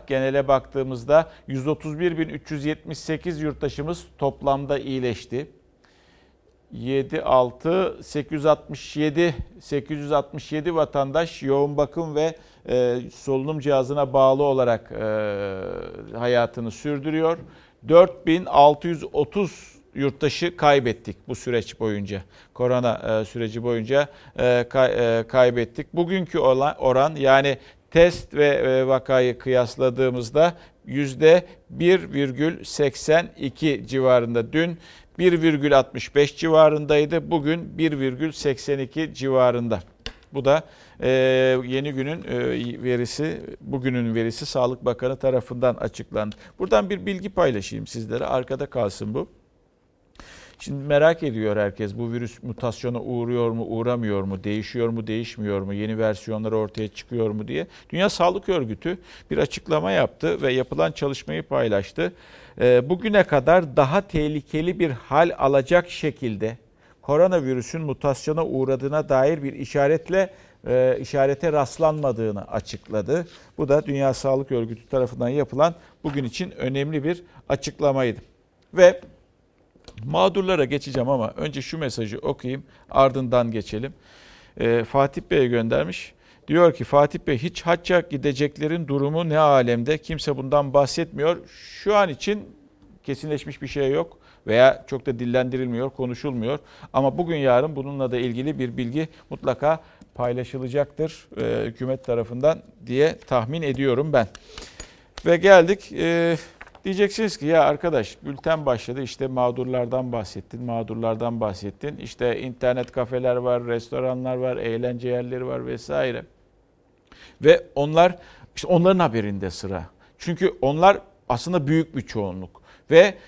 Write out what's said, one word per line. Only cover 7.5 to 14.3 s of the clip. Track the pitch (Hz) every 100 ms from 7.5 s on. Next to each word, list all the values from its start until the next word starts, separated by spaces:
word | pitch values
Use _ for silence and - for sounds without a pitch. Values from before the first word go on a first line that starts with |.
| 120 160 190 180 -
sekiz | - 147 139
yüz | 156 156
altmış | 147 - 143 - 147
yedi, | 151 147 170 120 - -
sekiz | - 143 - 151
yüz | 143
altmış | 147 139 151 -
yedi | 151 156 165
vatandaş | 147 143 135 151 165 -
yoğun | 135 139 143 143
bakım | 147 170 160 147
ve, | 160 160 - _ -
e, | 123 123 123 120
solunum | - - 135 143 156
cihazına | 139 135 127 143 135
bağlı | 135 135